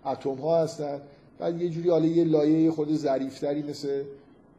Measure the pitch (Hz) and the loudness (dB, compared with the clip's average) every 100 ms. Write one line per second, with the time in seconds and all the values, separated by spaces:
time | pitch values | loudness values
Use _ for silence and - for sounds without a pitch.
0 | 139 127 139 131 156 165 151 - 143 143 | -6 -4 -4 -4 0 2 2 -4 -8 -8
1 | - - - - 170 170 175 160 175 160 | -12 -20 -20 -6 -4 -2 -4 0 2 4
2 | 165 165 160 156 151 160 160 156 151 151 | 4 4 4 4 4 4 4 2 -2 0
3 | 143 131 135 - 143 151 147 143 143 139 | 0 -2 -2 -4 -4 -4 -6 -8 -4 -4
4 | 143 - - - _ | -6 -14 -20 -20 _